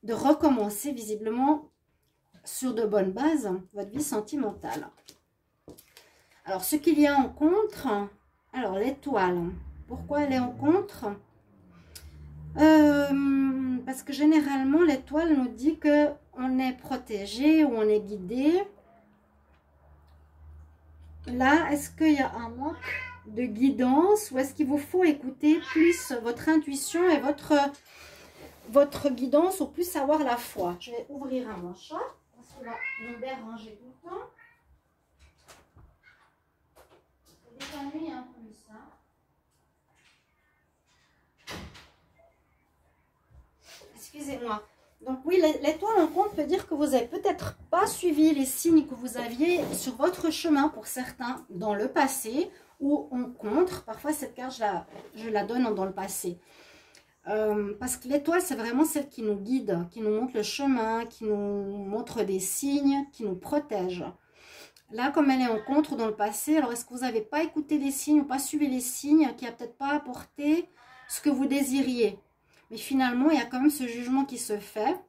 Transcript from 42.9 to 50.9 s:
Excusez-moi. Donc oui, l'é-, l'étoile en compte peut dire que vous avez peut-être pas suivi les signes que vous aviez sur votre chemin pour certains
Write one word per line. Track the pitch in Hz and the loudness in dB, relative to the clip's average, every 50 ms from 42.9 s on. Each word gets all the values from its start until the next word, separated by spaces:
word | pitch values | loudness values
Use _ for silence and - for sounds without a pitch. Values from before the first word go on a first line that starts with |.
| _ _ _ _ _ _ _ _ _ - - _ _ _ _ - - - - - - | _ _ _ _ _ _ _ _ _ -20 -20 _ _ _ _ -20 -20 -20 -20 -20 -20
Excusez-moi. | 226 - - - 294 285 277 277 247 240 233 214 214 214 _ _ _ _ _ _ _ - | -20 -20 -20 -16 -12 -10 -8 -8 -8 -6 -6 -6 -8 -8 _ _ _ _ _ _ _ -8
Donc | 262 262 254 262 | -8 -8 -6 -2
oui, | 302 359 381 | 2 4 4
l'é-, | 330 311 302 - 294 | 6 4 2 2 0
l'étoile | 285 311 - 381 427 453 415 | -2 -2 0 -2 2 4 4
en | 320 311 | 4 4
compte | - 349 403 415 - | 4 0 0 0 0
peut | - 294 | -4 -2
dire | 269 330 392 - | 0 0 -2 -2
que | - 339 | -4 -2
vous | 277 294 285 - | -2 0 2 2
avez | 254 226 | 0 0
peut-être | 247 - 415 - 403 349 - - - - _ - - | 0 -8 -4 -2 -2 -2 -2 -6 -10 -12 _ -8 -2
pas | - 339 392 | 2 2 2
suivi | - - - - 359 311 285 311 311 320 | 2 0 -2 0 0 4 6 6 6 6
les | 277 269 | 4 0
signes | 262 - - - 339 330 311 277 | -2 -2 -2 2 6 6 6 4
que | - 262 | 4 -6
vous | 233 240 254 247 | -10 -10 -8 -8
aviez | 240 240 233 233 240 294 339 359 330 285 - - | -6 -8 -8 -2 0 2 2 2 2 0 -2 -4
sur | - - 262 - | -6 -6 -6 -4
votre | - 269 349 349 - - 330 | 0 0 0 0 0 -2 -2
chemin | 311 - - 349 302 277 277 294 | -2 -2 0 2 4 4 4 2
pour | - - 214 | 0 -4 -12
certains | - | -12